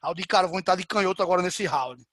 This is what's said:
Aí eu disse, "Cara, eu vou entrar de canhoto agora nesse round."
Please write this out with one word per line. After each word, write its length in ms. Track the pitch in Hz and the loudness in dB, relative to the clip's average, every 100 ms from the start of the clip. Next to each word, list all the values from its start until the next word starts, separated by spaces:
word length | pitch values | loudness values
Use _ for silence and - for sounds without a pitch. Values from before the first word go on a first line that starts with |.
Aí 80 | 151 | -6
eu 40 | 170 | -6
disse, 120 | 180 | 0
"Cara, 180 | 208 185 | 2 2
eu 40 | |
vou 80 | 180 | -2
entrar 160 | 185 185 | 0 0
de 80 | 185 | 0
canhoto 360 | 214 190 190 | 0 0 0
agora 180 | 180 180 | 2 2
nesse 220 | 180 - 190 | 0 -2 -2
round." 380 | 151 127 123 - | -2 -4 -10 -20